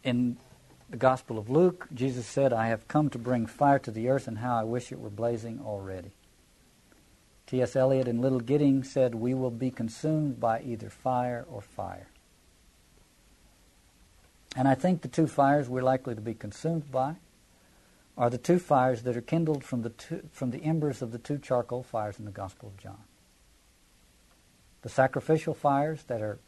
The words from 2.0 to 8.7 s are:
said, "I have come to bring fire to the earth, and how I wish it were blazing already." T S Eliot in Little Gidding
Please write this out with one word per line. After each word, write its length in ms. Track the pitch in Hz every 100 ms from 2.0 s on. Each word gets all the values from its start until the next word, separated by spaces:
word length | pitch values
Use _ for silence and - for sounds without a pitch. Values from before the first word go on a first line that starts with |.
| 131 123 113
said, 260 | - 139
"I 160 | 117 113
have 180 | 110 -
come 220 | 151 151
to 80 | 123
bring 280 | 117 127 110
fire 320 | - 143 139
to 100 | 127
the 180 | 110 120
earth, 200 | 135 123
and 100 | 110
how 180 | 123 120
I 80 |
wish 280 | 110 123 -
it 80 | 135
were 100 | 113
blazing 500 | 104 117 117 117 117
already." 480 | 113 104 95 95 90 _ _ _ _ _ _ _ _ _ _ _ _ _ -
T 140 | 127
S 140 | 120
Eliot 320 | 135 131 131 123
in 120 | 117
Little 200 | 131 127
Gidding 440 | 117 143 143